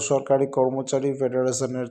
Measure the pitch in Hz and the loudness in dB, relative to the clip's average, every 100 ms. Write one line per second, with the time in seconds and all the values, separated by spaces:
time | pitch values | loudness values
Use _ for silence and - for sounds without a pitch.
0 | 143 135 135 135 135 135 131 131 131 135 | 2 0 4 2 2 2 0 0 -2 -2
1 | 139 131 131 127 127 123 131 127 120 | 0 0 -2 0 0 0 -4 -4 -6